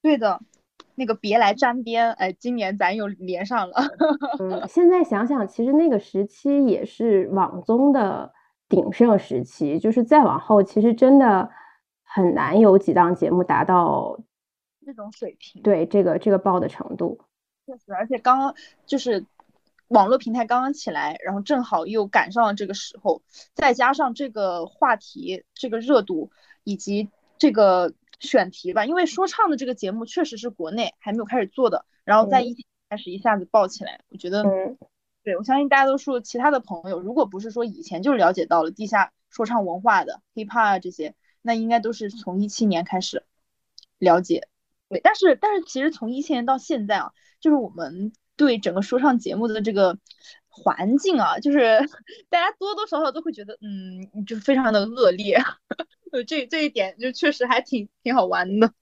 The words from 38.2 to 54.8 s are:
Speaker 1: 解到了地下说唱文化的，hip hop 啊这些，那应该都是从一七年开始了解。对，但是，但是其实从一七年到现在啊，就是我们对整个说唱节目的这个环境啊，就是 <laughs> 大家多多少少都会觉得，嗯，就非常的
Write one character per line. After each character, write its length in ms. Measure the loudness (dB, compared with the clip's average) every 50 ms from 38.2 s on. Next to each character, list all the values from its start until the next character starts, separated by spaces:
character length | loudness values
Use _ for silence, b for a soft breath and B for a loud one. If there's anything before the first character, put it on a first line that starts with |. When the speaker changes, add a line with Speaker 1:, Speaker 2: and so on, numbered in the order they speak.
| 2 2
Speaker 1:
解 140 | 2 0 -2
到 160 | 0 0 0
了 80 | 0 -2
地 160 | -6 -10 -8
下 260 | -2 0 0 0 -2 _ _ _ _
说 160 | _ -6 -4
唱 220 | -2 -2 -2 -2
文 140 | -4 -6 -2
化 240 | 0 2 2 2 0
的， 160 | -2 -12 -14 _ _ _
hip 100 | -12 -12
hop 140 | -6 -2 0
啊 180 | 2 2 0 -2
这 100 | -4 -10
些， 240 | -10 -10 -12 -12 -12 _ _ _ _ _
那 120 | _ -4 -4
应 140 | -2 0 0
该 120 | 0 0
都 120 | 0 -2
是 180 | -6 -6 -10 -10
从 300 | -10 -12 -12 -6 -4 -4
一 60 | -4
七 180 | -4 -2 0 0
年 200 | 0 0 0 -2
开 160 | -4 -6 -6
始 240 | -6 -6 -10 -10 _ _ _ _ _ _ _ _ _ _ _ -20 _ _ _ _
了 220 | 2 4 4 4
解。 260 | 2 -2 -4 -4 -4 _ _ _ _ _ _ _ _ _
对， 120 | -10 2
但 140 | 2 2 2
是， 180 | 4 4 4 4
但 220 | 4 0 -2 -2
是 60 | -2
其 200 | -4 -6 -6 -4
实 80 | -4 -4
从 220 | -4 -6 -10 -8
一 100 | -6 -8
七 100 | -4 -4
年 140 | -4 -4 0
到 120 | -2 -2 -4
现 280 | -2 -6 -4 -4 -2
在 120 | -2 -2 -2
啊， 120 | -2 -8 _ _ _ _ _ _
就 100 | 0 2
是 60 | 2
我 120 | 2 0 -6
们 440 | -8 -10 -12 -10 -8 -8 -10 -10 -10 _ _ _ _
对 200 | 0 2 2 2
整 160 | 0 -2 -4
个 100 | -2 -2
说 180 | -4 -2 -2 2
唱 180 | 2 2 2 2
节 160 | -2 -4 -4
目 140 | -4 -4 -4
的 120 | -4 -4
这 120 | -4 -2
个 260 | 2 2 2 2 0 -4 _ b b b b b b b b _
环 480 | _ -4 -2 -2 -2 0 -2 0 0
境 220 | 0 2 0 0 2
啊， 220 | 0 0 -2 -2
就 100 | -2 0
是 80 | 2 4
<laughs> 720 | 4 6 4 4 2 0 -6 -18 _ -20 -20 -20 _ _
大 100 | 0 0
家 140 | 0 0 -4
多 200 | _ -8 -8 -6
多 100 | -8 -6
少 160 | -6 -4 -2
少 80 | -2 -4
都 100 | -4 -6
会 120 | -10 -10
觉 120 | -10 -10 -16
得， 100 | -20 -20
嗯， 680 | _ -16 -14 -14 -14 -14 -14 -16 -16 -18 -16 _ -12 -10
就 100 | -10 -10
非 180 | -4 0 0 2
常 180 | 2 2 2
的 60 | 2 0